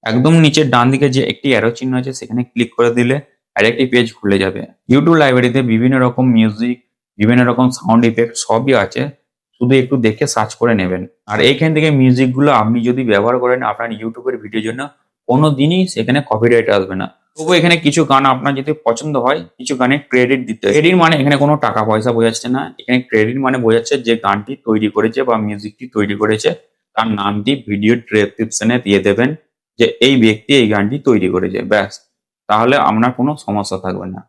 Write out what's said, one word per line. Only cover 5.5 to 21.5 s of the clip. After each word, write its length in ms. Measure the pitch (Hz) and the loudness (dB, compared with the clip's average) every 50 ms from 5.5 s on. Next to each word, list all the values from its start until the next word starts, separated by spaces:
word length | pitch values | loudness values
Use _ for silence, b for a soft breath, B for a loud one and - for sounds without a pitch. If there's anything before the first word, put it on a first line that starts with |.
| 120 135 123 120 | 0 0 0 0
বিভিন্ন 240 | 113 113 120 127 135 131 127 | 0 2 2 2 2 2 0
রকম 200 | 123 127 - 127 127 120 | 0 0 0 0 2 4
মিউজিক, 420 | 113 113 110 104 107 117 123 123 _ _ _ _ _ _ _ _ 104 | 4 2 2 0 -2 -4 -6 -6 _ _ _ _ _ _ _ _ 0
বিভিন্ন 220 | 104 110 120 123 123 123 | 2 2 4 4 2 2
রকম 160 | 117 120 127 123 123 | 2 2 0 0 0
সাউন্ড 240 | - - - 113 117 120 117 | -4 -2 2 2 4 2 2
ইফেক্ট 240 | 113 113 117 113 - - - | 2 0 -2 -2 -4 -10 -4
সবই 280 | - 110 113 131 139 131 113 98 | -2 -2 0 2 2 0 0 0
আছে, 180 | 95 - 117 135 147 - _ _ _ _ _ _ _ _ | -2 -4 -6 -6 -6 -10 _ _ _ _ _ _ _ _
শুধু 160 | _ 123 123 135 135 | _ 0 2 2 2
একটু 140 | 127 127 139 127 113 | 2 0 -2 0 0
দেখে 200 | 110 107 - 147 131 - | 0 0 0 -6 -4 -2
সার্চ 180 | 113 107 - - _ | -4 -4 -4 -4 _
করে 140 | 117 120 113 101 | 0 0 0 0
নেবেন। 200 | 92 90 92 90 92 - _ _ _ - | -2 -4 -4 -6 -8 -12 _ _ _ -6
আর 60 | 104 120 - | -2 2 2
এইখান 220 | 127 139 135 160 160 156 | 2 2 2 0 0 0
থেকে 140 | 151 156 156 147 135 | 0 0 2 2 4
মিউজিকগুলো 500 | 131 127 127 127 135 127 123 131 143 147 135 117 | 4 4 4 2 2 0 0 0 2 2 2 2
আপনি 160 | 107 110 117 120 113 | 2 0 0 0 0
যদি 140 | 123 123 131 131 113 | -2 -2 -2 0 0
ব্যবহার 260 | 104 98 104 117 123 127 127 | 0 2 2 0 0 0 0
করেন 160 | 123 127 127 123 110 | 0 0 0 -2 -6
আপনার 180 | 104 - 117 117 110 104 | -4 -6 -8 -8 -8 -8
YouTube-এর 340 | 113 113 113 123 120 131 127 110 107 | -10 -10 -10 -6 -8 -6 -8 -6 -12
ভিডিওর 200 | 104 110 110 107 | -8 -8 -6 -6
জন্য, 140 | 110 117 127 139 147 _ _ _ _ _ _ _ - | -6 -8 -8 -12 -14 _ _ _ _ _ _ _ 0
কোনো 180 | 123 135 156 156 143 131 | 2 2 2 2 2 2
দিনই 220 | 139 151 175 185 185 185 - | 0 2 2 0 0 -2 -4
সেখানে 260 | 117 113 117 127 147 139 - | -6 -2 -2 -2 -2 -2 -2
কপিরাইট 380 | 110 107 117 120 120 117 107 98 101 | -2 0 2 2 2 2 2 2 0
আসবে 180 | 101 95 95 95 95 | 0 0 -4 -6 -8
না। 60 | 98 - _ _ _ _ _ | -8 -10 _ _ _ _ _
তবু 160 | - 160 160 180 170 | -8 -2 0 2 2
এখানে 160 | 156 175 170 165 165 | 4 2 2 2 0
কিছু 160 | - 143 165 151 - | 0 0 0 0 2
গান 120 | 139 135 135 135 135 | 2 2 2 2 0
আপনার 200 | 131 139 143 139 135 | 0 -2 -4 -4 -4
যদি 120 | 135 151 151 - _ | -4 -6 -6 -2 _
পছন্দ 300 | 117 117 117 - 156 147 127 117 | -2 -2 -2 -4 -4 -4 -2 0
হয়, 140 | 127 147 165 170 165 _ | 0 -2 -2 -6 -14 _
কিছু 160 | _ 127 - 143 123 | _ -8 -8 -4 -2
গানে 140 | 127 123 139 143 - _ | 0 0 0 -2 -2 _
ক্রেডিট 320 | 127 123 127 123 139 131 123 - | 2 2 2 2 0 -2 -2 -8
দিতে 140 | 110 - - | -8 -4 -2
হয়। 100 | 101 - | 2 2
ক্রেডিট 200 | 151 151 170 185 180 165 | 4 4 4 4 4 4
মানে 120 | 165 160 147 | 2 2 2
এখানে 140 | 131 143 143 135 143 | 2 0 2 2 2
কোনো 100 | 151 | 0